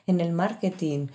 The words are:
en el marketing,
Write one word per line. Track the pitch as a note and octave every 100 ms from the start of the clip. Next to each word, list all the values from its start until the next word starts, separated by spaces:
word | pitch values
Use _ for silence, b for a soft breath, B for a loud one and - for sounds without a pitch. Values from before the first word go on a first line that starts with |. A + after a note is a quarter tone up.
| -
en | F3+
el | E3+
marketing, | E3+ G3 A3 F#3 F#3 D#3+ C#3+ C#3